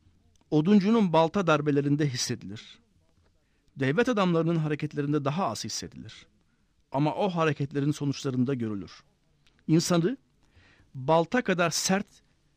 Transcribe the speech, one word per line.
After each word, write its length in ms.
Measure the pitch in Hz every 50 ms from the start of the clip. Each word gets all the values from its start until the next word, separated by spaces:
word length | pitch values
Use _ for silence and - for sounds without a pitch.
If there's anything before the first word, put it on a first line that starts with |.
| _ _ _ _ _ _ _ _ _ _
oduncunun 640 | 156 151 156 190 214 208 175 214 233 233 202 175 160
balta 340 | 160 165 160 - 202 190
darbelerinde 640 | 165 151 147 147 151 139 143 139 143 143 147 156 139
hissedilir. 720 | 123 120 - - 120 - 90 92 104 113 - - - - _ _ _ _ _ _ _ _ _ _ _ _ _ _ _ _ _ _ _
Devlet 340 | 139 135 131 147 233 240 262
adamlarının 460 | 247 208 190 180 170 165 160 165 170
hareketlerinde 680 | 165 151 151 151 143 156 147 - 143 143 143 147 151 139
daha 200 | 139 147 185 190
az 200 | 131 104 - -
hissedilir. 600 | 107 - - - 82 - 64 73 113 - - - _ _ _ _ _ _ _ _ _ _ _ _ _
Ama 240 | - 139 151 151 -
o 140 | - 208 190
hareketlerin 640 | 175 165 160 156 147 - 143 139 143 143 139 151
sonuçlarında 600 | 147 - 147 143 131 - - 139 127 127 123 135 143
görülür. 500 | 123 113 110 104 98 90 - - - - _ _ _ _ _ _ _ _ _ _ _ _
İnsanı 500 | - 156 170 - - 175 170 165 208 269 - _ _ _ _ _ _ _ - _ _ _ _ _ _ -
balta 460 | 135 127 156 160 165 170 - - 247
kadar 280 | 240 214 185 170 175 165
sert 380 | - - - - 190 202 - - - - _ _ _ _ _ _ _